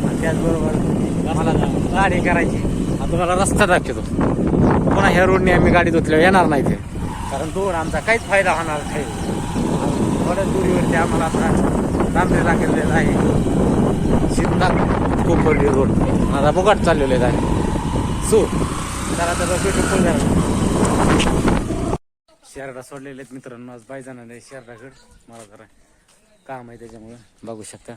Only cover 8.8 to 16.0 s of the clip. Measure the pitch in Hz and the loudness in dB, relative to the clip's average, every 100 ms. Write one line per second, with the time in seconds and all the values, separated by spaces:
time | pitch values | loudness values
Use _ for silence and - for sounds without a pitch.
8.8 | 147 156 143 - - - - - - - | -4 -6 -6 -6 -6 -4 -4 -2 -2 0
9.8 | - - - - - 190 185 - - - | -2 0 0 0 0 0 0 0 2 2
10.8 | - 165 165 - - - - - - - | 2 0 0 0 0 0 0 2 2 0
11.8 | - - - 170 185 - 175 165 - - | -2 0 0 0 2 2 2 0 0 0
12.8 | - - - - - - - - - - | 0 2 2 2 2 2 2 2 2 2
13.8 | - - - - - - - - 185 - | 2 0 2 2 2 0 0 2 2 2
14.8 | - - - - - 170 151 147 143 131 | 0 0 0 0 2 2 2 2 2 2
15.8 | 127 - | 2 2